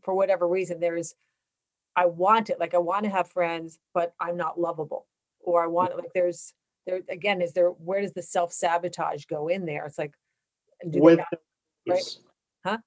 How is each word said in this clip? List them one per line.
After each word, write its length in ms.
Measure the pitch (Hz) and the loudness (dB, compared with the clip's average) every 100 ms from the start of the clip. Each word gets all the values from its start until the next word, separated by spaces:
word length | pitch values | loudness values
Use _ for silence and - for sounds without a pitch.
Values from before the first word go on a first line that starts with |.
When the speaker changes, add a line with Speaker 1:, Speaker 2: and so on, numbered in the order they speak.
Speaker 1:
for 120 | - | -4
whatever 340 | 190 196 185 175 | 0 0 2 0
reason, 320 | 185 175 165 | 0 -2 -2
there 160 | 170 170 | -2 -2
is, 180 | 165 - _ _ _ _ _ _ _ | -6 -12 _ _ _ _ _ _ _
I 120 | - 180 | 0 0
want 420 | 165 185 226 214 | 2 4 4 2
it. 100 | - | -2
Like, 160 | 170 | 0
I 40 | 175 | 0
want 260 | 170 196 | 0 -2
to 60 | 208 | -2
have 180 | 196 175 | -2 -2
friends, 500 | 180 170 165 165 - _ | -2 -2 -4 -8 -16 _
but 220 | 180 170 - | -2 -2 -2
I'm 160 | 170 175 | -6 -4
not 200 | 160 170 | -4 -2
lovable. 480 | 170 160 151 - - _ _ _ | -4 -4 -8 -10 -12 _ _ _
Or 220 | - 170 | 0 2
I 40 | 170 | 2
want, 300 | 170 180 175 | 0 0 -2
like, 160 | 170 | -6
there's, 400 | 185 175 175 - - _ _ - | 0 0 -2 -10 -20 _ _ -8
there, 160 | 185 - | -8 -8
again, 320 | 185 202 196 | -6 -2 -2
is 100 | 175 | -2
there, 160 | 185 175 | 2 2
where 300 | 175 165 196 | 0 -4 -4
does 140 | 202 | -4
the 80 | - | -6
self-sabotage 1040 | 170 190 175 - 175 170 175 175 156 151 - | -4 -2 -2 -2 0 0 -2 -4 -6 -6 -8
go 220 | 156 156 | -6 -2
in 180 | 190 170 | -4 -4
there? 180 | 147 | -8
It's 140 | 151 156 | -8 -8
like, 160 | 147 - _ _ _ _ _ - | -10 -10 _ _ _ _ _ -14
do 60 | 175 | -4
they 80 | 143 | 6
Speaker 2:
With 180 | 160 170 | 10 10
Speaker 1:
not, 100 | - | 6
Speaker 2:
those 80 | 170 | -10
Speaker 1:
right? 560 | _ _ _ _ - | _ _ _ _ -2
Speaker 2:
beliefs. 260 | 185 - - _ _ _ _ | -2 -2 -10 _ _ _ _
Speaker 1:
Huh? 140 | 185 226 | -6 -6